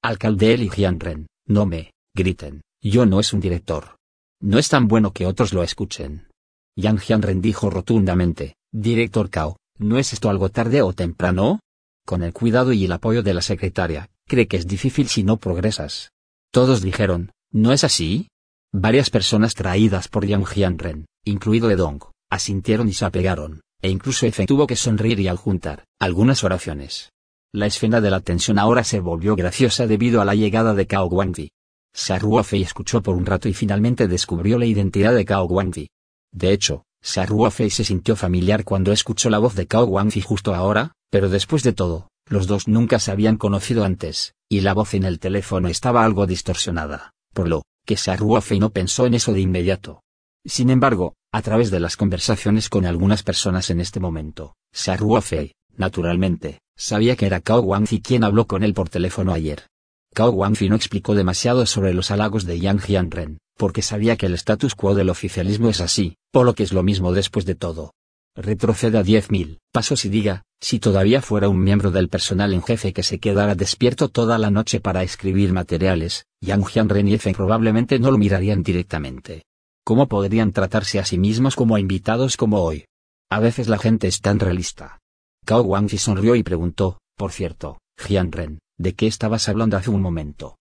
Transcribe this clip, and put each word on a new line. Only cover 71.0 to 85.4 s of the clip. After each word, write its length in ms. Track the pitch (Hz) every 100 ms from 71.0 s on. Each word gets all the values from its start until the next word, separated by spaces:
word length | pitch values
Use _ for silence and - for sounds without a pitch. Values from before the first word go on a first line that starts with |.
| 98 131
fuera 280 | - 107 98
un 100 | 92
miembro 320 | 92 104 95
del 160 | 90 90
personal 460 | 90 - 92 101
en 100 | 92
jefe 300 | - 113 101
que 100 | 95
se 160 | 90 -
quedara 360 | 107 98 104 92
despierto 540 | 95 - 123 123 143
toda 280 | - 113 117
la 120 | 107
noche 300 | 101 110 -
para 240 | 101 92
escribir 500 | 92 - 95 95 98
materiales, 720 | 90 87 85 95 90 82 - - _
Yang 240 | - 101 98
Jianren 420 | - 110 101 101
y 80 | 107
Efen 180 | 104
probablemente 680 | 92 95 113 113 110 127 135
no 120 | 127
lo 60 | 131
mirarían 460 | 104 95 95 101
directamente. 800 | 87 87 87 80 69 64 - 80 _ _ _ _
¿Cómo 240 | - 113 135
podrían 440 | 104 98 110 110
tratarse 480 | 98 95 110 98 101
a 60 | 92
sí 120 | 87
mismos 380 | 98 110 135 -
como 220 | 117 110
invitados 600 | 95 95 - 113 131 -
como 240 | 113 104
hoy? 240 | 85 76 - _ _ _ _
A 100 | 104
veces 300 | 113 117 113
la 80 | 104
gente 300 | 113 113 95
es 140 | -
tan 180 | 101 101
realista. 600 | 95 90 87 - - - _ _ _ _